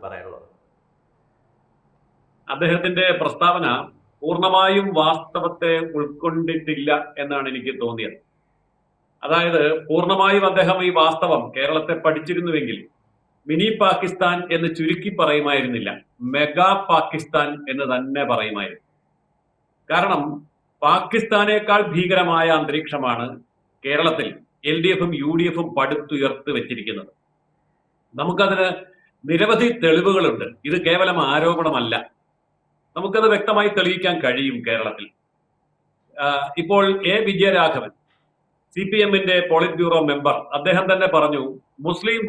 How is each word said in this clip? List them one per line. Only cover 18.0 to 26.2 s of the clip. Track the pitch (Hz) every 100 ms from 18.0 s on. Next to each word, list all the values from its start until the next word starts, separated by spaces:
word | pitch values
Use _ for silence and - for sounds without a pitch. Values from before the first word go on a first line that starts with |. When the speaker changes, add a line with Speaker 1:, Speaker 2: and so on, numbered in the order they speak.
| 131 139
Speaker 2:
പറയുമായിരുന്നു. | 131 113 107 104 95 - _ _ _ _ _ _ _ _ _ _ -
കാരണം, | 165 196 170 147 147 - _ _ _
പാകിസ്ഥാനേക്കാൾ | 147 180 180 226 - 208 208 214 208 208
ഭീകരമായ | 208 160 180 190 175 165 165
അന്തരീക്ഷമാണ് | 156 139 151 156 147 127 117 123 - _ _ _ _
കേരളത്തിൽ | 135 147 165 147 110 - _ _ 143
എൽ | 160
ഡി | 170
എഫും | 180 175 156
യു | 143 165
ഡി | 175
എഫും | 165 165
പടുത്തുയർത്തി | - 135 147 147 139